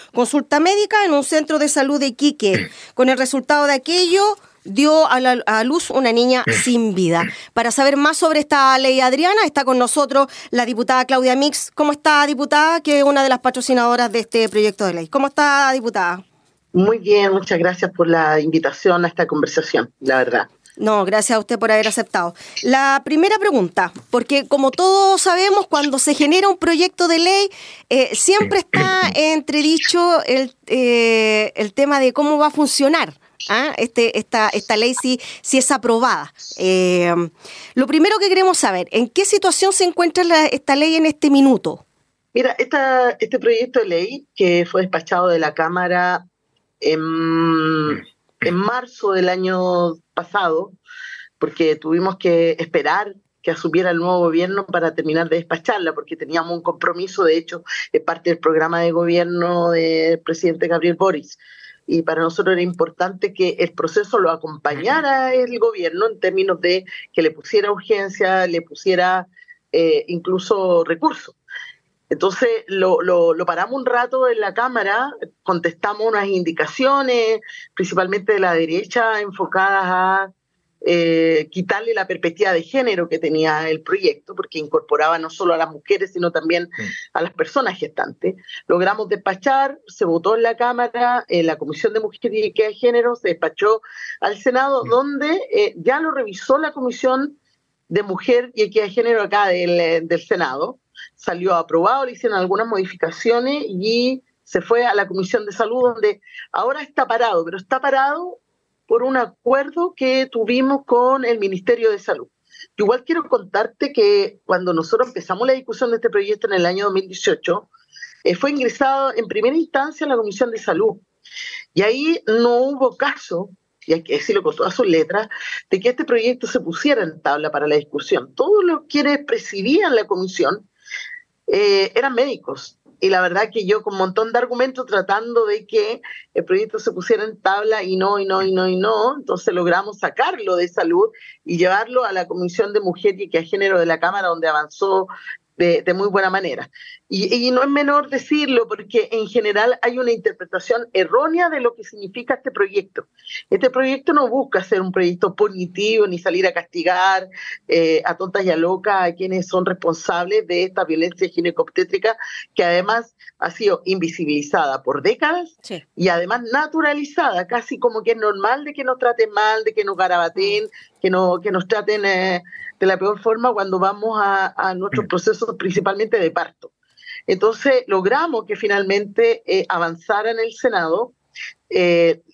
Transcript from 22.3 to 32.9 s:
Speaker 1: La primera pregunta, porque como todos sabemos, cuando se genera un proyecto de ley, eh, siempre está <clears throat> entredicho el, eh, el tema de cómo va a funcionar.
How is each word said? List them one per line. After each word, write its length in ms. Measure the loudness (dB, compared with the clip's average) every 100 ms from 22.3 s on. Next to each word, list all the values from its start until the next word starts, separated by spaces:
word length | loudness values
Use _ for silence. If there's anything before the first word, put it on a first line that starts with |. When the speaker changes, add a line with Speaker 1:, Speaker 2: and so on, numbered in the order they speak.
| -8 -16 -6
Speaker 1:
La 380 | 0 2 4 2
primera 340 | 2 2 2 2
pregunta, 540 | 2 2 0 0 -2 -4 -4
porque 380 | -4 0 0 2
como 240 | 2 2
todos 480 | 2 4 6 4 4
sabemos, 480 | 2 2 4 2 2
cuando 320 | 0 0 0
se 140 | 0
genera 340 | 2 4 4 4
un 80 | 2
proyecto 500 | 2 2 2 0 0
de 140 | 2
ley, 280 | 2 2 0 -4 -20 -14 -2
eh, 200 | 0 0 0
siempre 420 | 2 2 2 0
está 440 | 0 0 0 0 0
<clears throat> 60 |
entredicho 1080 | 0 0 0 -2 0 2 2 2 2 4 2
el, 280 | 2 0 -2 -8 -4
eh, 840 | 0 2 2 2 2 2 2 0 -4
el 160 | -4
tema 260 | 0 2 4
de 120 | 2
cómo 260 | 2 2 2
va 80 | 2
a 20 |
funcionar. 640 | 2 0 2 2